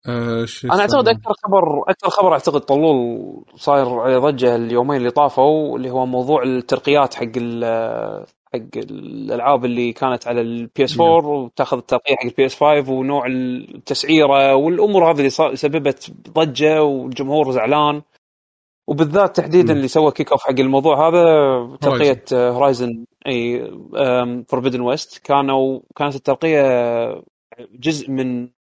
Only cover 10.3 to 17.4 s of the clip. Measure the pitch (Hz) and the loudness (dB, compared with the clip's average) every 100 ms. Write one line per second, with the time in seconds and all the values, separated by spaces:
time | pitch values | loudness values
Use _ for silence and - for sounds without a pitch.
10.3 | 120 117 117 117 - 135 156 170 165 147 | -4 -4 -6 -8 -2 -2 2 4 4 2
11.3 | 147 120 - 135 127 - 123 143 135 123 | -6 -6 -6 -4 -4 -2 -4 0 -2 -2
12.3 | - 131 - 147 147 135 131 131 143 127 | 0 -2 2 2 2 0 -4 -2 -4 -4
13.3 | 127 127 123 - 95 - 135 139 160 147 | -4 -6 -8 -12 -20 -8 -6 2 4 4
14.3 | 139 139 135 156 175 208 196 165 151 135 | 4 6 4 2 2 2 4 4 4 0
15.3 | - 156 131 147 156 139 131 - - - | 2 -2 0 -2 0 -2 -4 -12 -20 -6
16.3 | 160 160 127 151 156 151 135 131 127 135 | 0 0 2 2 4 2 0 -6 -8 -2
17.3 | 151 | 0